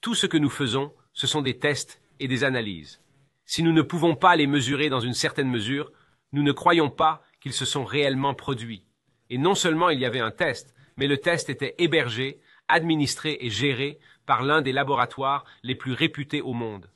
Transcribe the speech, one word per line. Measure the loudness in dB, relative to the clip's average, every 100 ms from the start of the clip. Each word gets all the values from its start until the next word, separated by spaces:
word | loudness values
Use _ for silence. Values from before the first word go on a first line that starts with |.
Tout | -4
ce | -2 0
que | 2
nous | 0
faisons, | 0 -2 -2 -4 _ _
ce | -6 -2
sont | -2
des | -2 -2
tests | -2 -2 -6 -14 _ _
et | -4
des | 0
analyses. | 0 0 -4 -8 -14 -20 _ _ _ _
Si | _ 0
nous | 4
ne | 4
pouvons | 2 2 0 4
pas | 6 6
les | 4
mesurer | 2 0 0 0
dans | 0
une | -2
certaine | -2 -2 -2 -2
mesure, | 0 -2 -4 -6 _ _ _ _
nous | 0
ne | 0
croyons | 2 4 4 2
pas | 2 0 0 _ _
qu'ils | -10
se | -6
sont | -4 -4
réellement | -2 0 0 2 0
produits. | -2 -4 -6 -6 -12 _ _ _ _ _
Et | 0
non | 2
seulement | 2 2 4 2
il | 2
y | 0
avait | 0
un | -2
test, | 0 -2 -2 -10 _ _ -4
mais | 0
le | 0
test | 2 0 -2
était | -6 -6 0
hébergé, | 2 2 0 -2 -6 -8 _ _ _
administré | 0 2 2 2 -2 -6 -6
et | -6
géré | -2 0 0 -4 -8 _ _
par | -2 0
l'un | 4 2
des | 2
laboratoires | -2 0 0 0 -2 -2 -2 -6 -14
les | -8
plus | -6 -4
réputés | 0 0 -2 -6 -6
au | -4
monde. | -6 -6 -10 -18